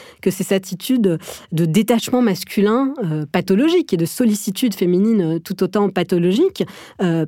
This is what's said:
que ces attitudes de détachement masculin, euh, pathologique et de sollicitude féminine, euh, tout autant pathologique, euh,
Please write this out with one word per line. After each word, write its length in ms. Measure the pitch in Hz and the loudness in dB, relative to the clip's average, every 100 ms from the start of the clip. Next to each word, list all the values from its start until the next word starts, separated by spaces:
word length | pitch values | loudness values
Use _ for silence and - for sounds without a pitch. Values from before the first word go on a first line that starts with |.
| - - | -20 -6
que 80 | 185 | -4
ces 240 | 180 185 | -2 -2
attitudes 640 | 196 190 180 - 262 196 160 - - - | -2 -2 -8 -2 2 2 0 -6 -18 -6
de 140 | 160 165 | -2 2
détachement 560 | 185 220 233 - 254 | 2 2 2 2 0
masculin, 720 | 233 185 - 214 202 240 269 285 | 2 0 -4 0 2 2 0 -2
euh, 220 | 175 151 151 | -4 -4 -2
pathologique 640 | 180 185 196 320 349 - | -4 0 2 4 2 0
et 40 | 175 | -2
de 80 | 165 | -2
sollicitude 720 | - 233 208 - - 254 - | 0 0 0 -4 -2 -2 0
féminine, 460 | 180 180 214 220 | 0 2 2 2
euh, 180 | 160 165 | 0 -2
tout 240 | - 190 | -4 -4
autant 260 | 185 208 202 | -2 0 0
pathologique, 720 | 185 - 175 175 214 381 - 185 - - - | 0 0 0 2 2 0 0 -8 -8 -14 -4
euh, 240 | 180 165 | 0 0